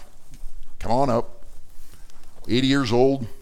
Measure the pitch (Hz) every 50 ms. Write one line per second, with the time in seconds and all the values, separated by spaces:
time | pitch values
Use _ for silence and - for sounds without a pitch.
0 | - - - - - - - - - - - - - - - - - 101 120 131
1 | 139 135 113 120 - - - - - - - - - - - - - - - -
2 | - - - - - - - - - - 104 - 135 131 139 143 135 98 120 120
3 | 131 139 139 135 117 98 - -